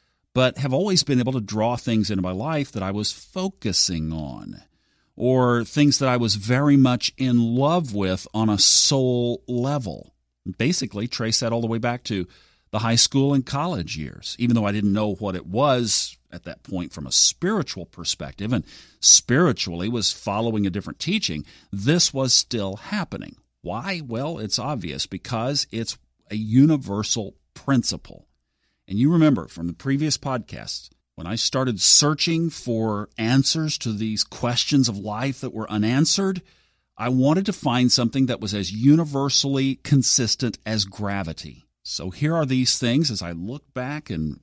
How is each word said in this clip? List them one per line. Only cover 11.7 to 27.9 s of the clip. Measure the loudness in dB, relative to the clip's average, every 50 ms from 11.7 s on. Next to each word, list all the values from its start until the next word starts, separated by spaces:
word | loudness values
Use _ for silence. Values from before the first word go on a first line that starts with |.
| -2
back | -2 -2 -2 -4 -4 -6
to | -4 -4 -4 -4 -6 -10 -20 _ _ _ _ _ _
the | -4 -2
high | 0 2 4
school | 4 4 4 4 2 2 4 2
and | 2 0
college | -2 -4 -4 -4 -2 -4 -4 -6 -6 -8 -8
years, | -8 -10 -12 -12 -14 -12 -6 -2
even | 0 2 2
though | 2 2
I | 0
didn't | 0 0 0 2 2
know | 0 0 -2 -4
what | -4 -6 -6 -6
it | -6 -8
was | -6 -2 2 2 2 2 2 2 0 0 -2 -2 -4 -10 -16 _ _
at | -20 -18 -16
that | -16 -16 -16
point | _ -10 -8 -8 -8 -8 -10
from | -12 -8
a | -2
spiritual | 2 2 2 2 2 0 -2 -2 0 -2 -2 -4 -6 -12 -12
perspective, | -14 _ -10 -8 -8 -6 -6 -8 -12 -8 -6 -4 -2
and | 0 -2 -2 -4 -10 -20 -20 -20 _ _
spiritually | 6 8 8 8 6 4 4 4 4 4 2 0 -4 -6 -6 -6 -4 -4
was | -4 -2 -2 -2
following | -4 -4 -4 -4 -2 -2 0 0 0 0 0
a | 0
different | -2 -4 -8 -10 -12 -8
teaching, | -4 -4 -2 -2 -2 -4 -6 -6 -10 -12 -16 -20 _ _
this | -10 -2 0 2 2 4 2 0 0
was | -2 0 2
still | 2 2 0 0 -4 -6 -4 -6 -6
happening. | -10 -10 -6 -6 -6 -6 -6 -8 -10 -12 -12 -18 -20 _ _ _ _
Why? | -10 -10 -8 -8 -6 -6 -8 -8 -8
Well, | -8 -6 -6 -6 -6 -6 -6
it's | -6 -4 -4 -4
obvious, | -4 -4 -6 -6 -6 -6 -6 -6 -8
because | -8 -10 -10 -8 -6 -4 -4 -2 -2 -2 -4 -4 -4
it's | -6 -8 -6 -6 -8 -12 _ _ _ _ _ -10
a | -8
universal | -6 -2 4 6 8 8 8 6 4 0 -2 -4 -2 -2 -2 -2 -4 -4 -8 -10 _ _ _
principle. | -20 -8 -2 0 2 2 2 0